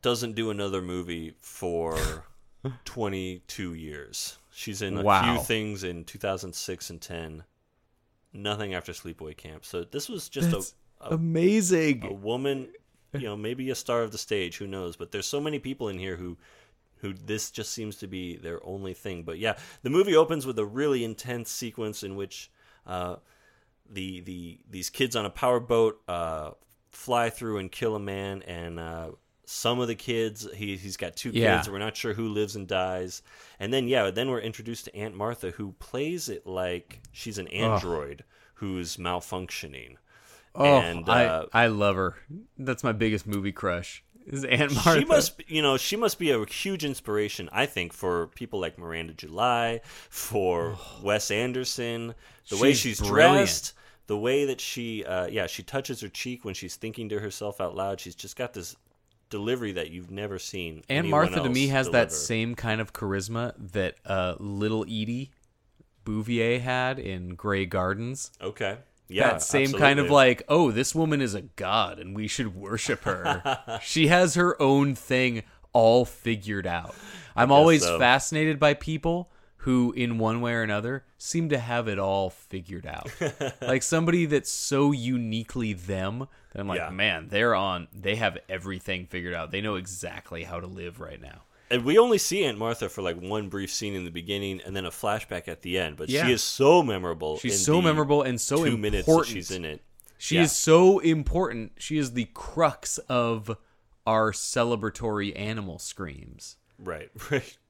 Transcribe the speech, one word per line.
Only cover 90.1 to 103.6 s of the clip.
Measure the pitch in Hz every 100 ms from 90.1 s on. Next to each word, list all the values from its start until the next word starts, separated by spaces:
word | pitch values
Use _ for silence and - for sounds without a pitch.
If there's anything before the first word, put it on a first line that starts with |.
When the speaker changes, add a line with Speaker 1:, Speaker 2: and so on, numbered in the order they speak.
| 85 - 85
Speaker 2:
how | 85 87
to | 90
live | 95 87 82
right | 80 -
now." | 67 - _ _ _
Speaker 1:
And | 123 120
we | 190
only | 247 208
see | - 185 160
Aunt | 104
Martha | 113 113 104
for, | -
like, | 92 85
one | 90 107 101
brief | 98 95
scene | - 104
in | 98
the | 87
beginning | 85 85 101 98 95 -
and | 98
then | 90
a |
flashback | - 110 110 - 90 -
at | 80
the | 87 90
end. | 82 73
But | 78
Speaker 2:
Yeah. | 135 156
Speaker 1:
she |
is | 117
so | - - 139 175
memorable | 143 98 90 82 78 76
Speaker 2:
She's | 123 98
Speaker 1:
in |
Speaker 2:
so | 92 165
Speaker 1:
the |
Speaker 2:
memorable | 175 151 143 147
and | 131 123
so | - 143 160
Speaker 1:
two | 117
minutes | 104 101 120
that |
Speaker 2:
important. | 160 143 107
Speaker 1:
she's | 85
in | 95 80
it. | 73 - - - _
Speaker 2:
She | - 165
Speaker 1:
Yeah. | 160
Speaker 2:
is |
so | - - 165 185 196
important. | 165 156 143 170 185 117 110 -
She | - 156
is | 139
the | 123 113
crux | - - - 156 - - - -
of | 127 117 113 104 110